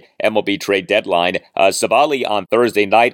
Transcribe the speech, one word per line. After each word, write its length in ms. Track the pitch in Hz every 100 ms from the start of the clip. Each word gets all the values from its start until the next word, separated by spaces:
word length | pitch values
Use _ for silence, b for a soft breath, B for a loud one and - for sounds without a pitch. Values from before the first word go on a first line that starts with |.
| b b
M 160 | 107 110
L 60 |
B 160 | 95 98
trade 300 | - 98 90
deadline. 500 | 104 98 85 90 92 b -
Uh, 120 | 95
Savali 600 | 92 110 117 151 135 113
on 200 | 104 92
Thursday 400 | 113 120 101 101
night 260 | 107 120